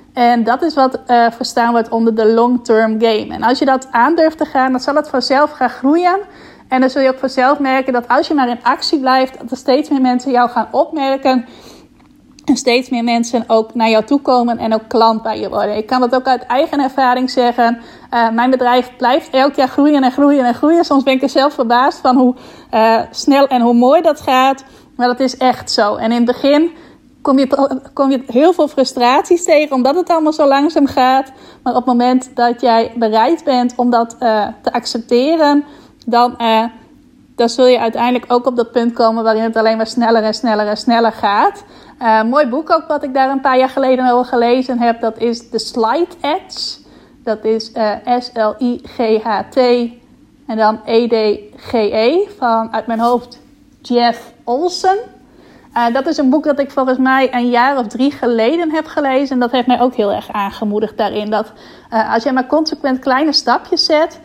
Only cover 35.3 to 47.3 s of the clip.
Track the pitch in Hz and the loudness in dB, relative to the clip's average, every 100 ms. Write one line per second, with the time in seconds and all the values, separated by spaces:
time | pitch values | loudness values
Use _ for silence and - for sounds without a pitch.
35.3 | 330 294 294 285 - - _ - 233 247 | 2 2 2 -2 -12 -20 _ -2 2 2
36.3 | 254 233 220 233 - - - - _ _ | 0 0 0 0 -8 -20 -20 -20 _ _
37.3 | - 233 - 254 247 226 226 240 247 - | -2 -2 4 4 4 0 -2 -2 -2 0
38.3 | 247 247 247 233 - 233 233 233 226 226 | 0 0 -2 -2 0 -2 0 0 2 0
39.3 | 220 226 226 220 220 220 - 233 226 220 | 0 0 0 0 0 -4 -2 0 2 0
40.3 | 214 247 214 208 208 - 233 233 220 214 | -4 -2 -2 -2 -4 0 2 0 0 -2
41.3 | 202 320 - - - - - 233 220 220 | 0 0 -2 -20 -20 -20 -6 0 0 2
42.3 | 269 294 247 311 330 320 294 294 262 262 | 0 0 -2 -2 -2 -2 -6 -4 -2 0
43.3 | 269 269 254 262 262 262 254 254 247 247 | 0 0 2 0 0 0 2 2 0 0
44.3 | 247 233 254 254 240 233 233 226 220 233 | 0 2 0 0 -2 -2 0 -4 -4 -4
45.3 | 233 - 226 220 254 220 269 349 - 285 | -4 -6 -8 -6 -4 -2 0 -4 -6 -6
46.3 | 330 - - - - - - - - - | -6 -6 -12 -12 -12 -20 -20 -20 -16 -8